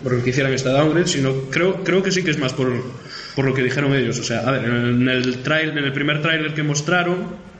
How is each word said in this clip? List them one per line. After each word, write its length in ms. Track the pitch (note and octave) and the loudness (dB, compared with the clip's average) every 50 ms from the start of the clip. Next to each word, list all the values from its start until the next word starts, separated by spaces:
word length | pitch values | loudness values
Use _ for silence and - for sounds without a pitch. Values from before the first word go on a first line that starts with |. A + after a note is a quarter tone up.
| - | -2
por 100 | B2+ B2 | 0 -2
el 100 | B2 A#2+ | 0 0
que 60 | B2+ | 0
hicieran 240 | B2 C#3+ C3+ C3+ C3 | 0 0 0 0 0
este 160 | B2 - B2+ | 0 0 2
downgrade, 380 | C3 C#3 D3+ D#3 D3+ E3 F3 - | 2 4 4 4 4 2 2 2
sino 260 | - C#3+ C3+ C3+ C3+ C3+ C3+ - | 2 0 2 0 0 -2 -4 -2
creo, 340 | - D#3 E3+ F#3+ F#3 F3+ - | 0 2 2 2 2 0 0
creo 180 | - E3+ F#3+ F#3 | 2 2 2 2
que 80 | F#3+ | 2
sí 120 | F3 F3+ F3+ | 0 0 0
que 80 | D#3+ | 0
es 60 | D3+ C#3+ | 0 0
más 140 | C#3 B2+ B2+ | -2 -2 -2
por, 180 | - C3 B2+ B2 A#2+ - - - - - - - - - - - | 0 0 0 0 -2 -4 -8 -10 -14 -16 -16 -16 -16 -16 -8 -2
por 100 | - C3 | 0 0
lo 80 | C3+ C3 | 2 2
que 100 | C3 B2+ | 2 0
dijeron 300 | B2 A2+ C#3+ C#3+ C#3 C#3 | 0 0 0 0 2 2
ellos. 240 | C#3 B2 A#2 - - | 2 2 0 -2 -4
O 40 | - | -4
sea, 160 | - A#2+ A2+ - B2+ | -2 -4 -2 0 0
a 40 | |
ver, 120 | C3+ B2+ G#2+ | 0 0 0
en 60 | A#2 | 0
el, 180 | A#2+ A#2+ A#2+ A#2+ B2 B2 | 0 2 2 2 2 2
en 80 | B2 B2+ | 2 2
el 340 | B2+ B2+ B2 B2+ B2 B2 B2+ | 2 2 0 0 -2 -2 -2
trail-, 280 | D3 D#3 D#3 D#3+ D#3 D3+ D3+ | 0 0 0 0 0 -2 -2
en 60 | C#3+ | -2
el 100 | C#3 C3+ | -2 -2
primer 280 | C#3+ C#3+ D3 D3+ D3 | 0 0 0 0 0
tráiler 320 | - E3 D#3+ D#3+ D3+ D#3 D3+ | 0 0 0 0 0 -2 -2
que 100 | D#3 D3+ | -2 -2
mostraron 840 | D3 D3 C#3+ - - F3 F3+ F3 F3 F3+ F#3 G#3+ - - - - - - - | 0 0 -2 0 2 2 2 2 2 0 -2 -2 -6 -10 -12 -16 -18 -20 -20